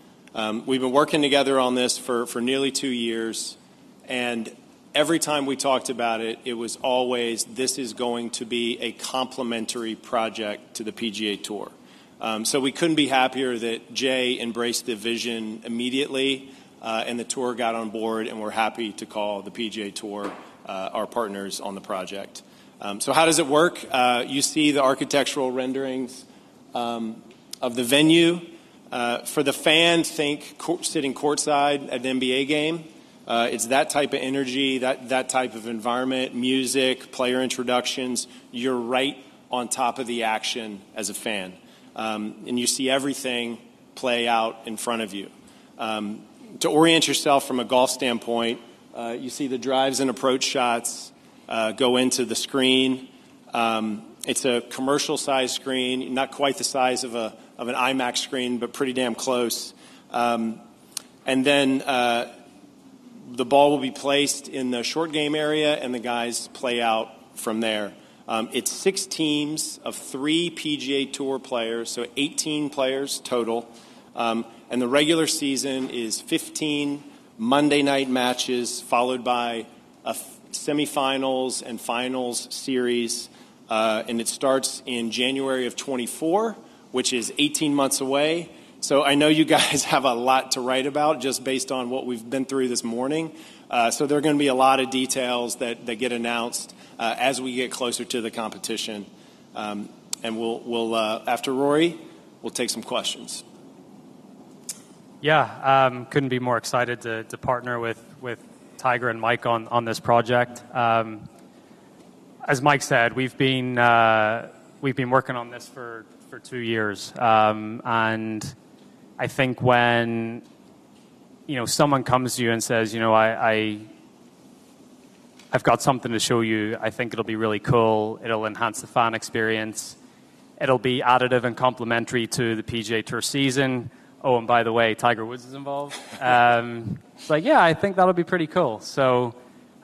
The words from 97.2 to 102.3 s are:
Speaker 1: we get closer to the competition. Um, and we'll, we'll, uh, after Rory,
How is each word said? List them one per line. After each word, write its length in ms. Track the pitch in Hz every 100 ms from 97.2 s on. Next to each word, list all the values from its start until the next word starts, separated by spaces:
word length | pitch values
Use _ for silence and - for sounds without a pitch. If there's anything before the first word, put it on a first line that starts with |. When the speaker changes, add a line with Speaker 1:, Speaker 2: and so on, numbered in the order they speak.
| 127 127
Speaker 1:
we 140 | 131
get 160 | 123 123
closer 340 | - 123 113
to 160 | 120 123
the 120 | 113
competition. 720 | 117 107 101 - 110 - 104 95 - - - -
Um, 360 | 113 107 104 - - - -
and 160 | 113 110
we'll, 220 | 113 113
we'll, 340 | 120 117 113 113
uh, 260 | 107 113 -
after 260 | 120 139
Rory, 420 | 131 143 151 170 170 - - -